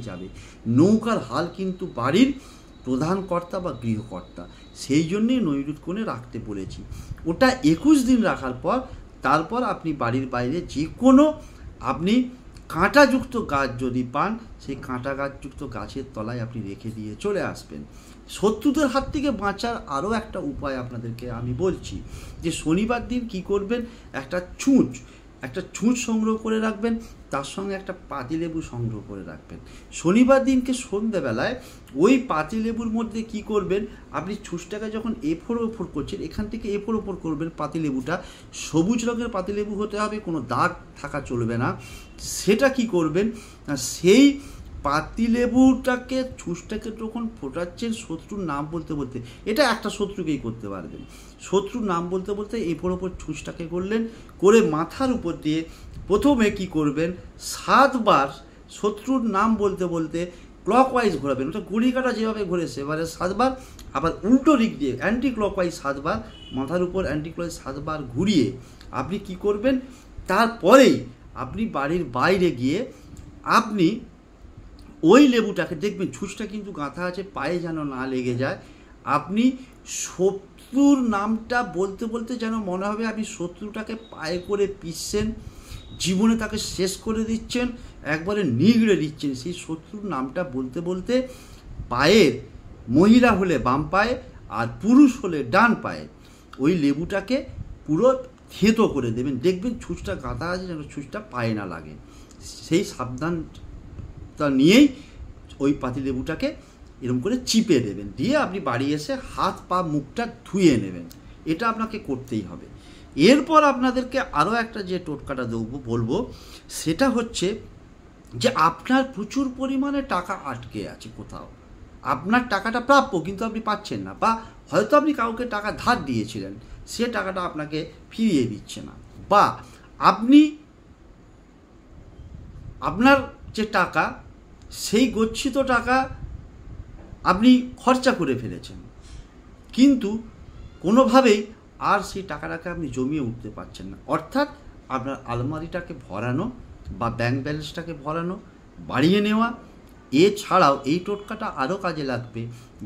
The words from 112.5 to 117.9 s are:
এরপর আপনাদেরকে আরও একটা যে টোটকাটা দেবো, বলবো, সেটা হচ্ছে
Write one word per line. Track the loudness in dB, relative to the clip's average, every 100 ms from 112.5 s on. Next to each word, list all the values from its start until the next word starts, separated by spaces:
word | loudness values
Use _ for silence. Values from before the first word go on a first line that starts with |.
| -14 -16 -20 -20 -20 -10 4
এরপর | 6 6 6 6
আপনাদেরকে | 6 4 0 0 -2 -4 -2 0
আরও | 2 0
একটা | -2 -6
যে | -6 -6
টোটকাটা | -6 -10 -6 -6 -4
দেবো, | -4 -6 -8 -2
বলবো, | -2 0 -2 -2 -12 -18 -20 -14 -6
সেটা | -4 2 2
হচ্ছে | 2 -2 -2 -4 -4 -12 -20 -20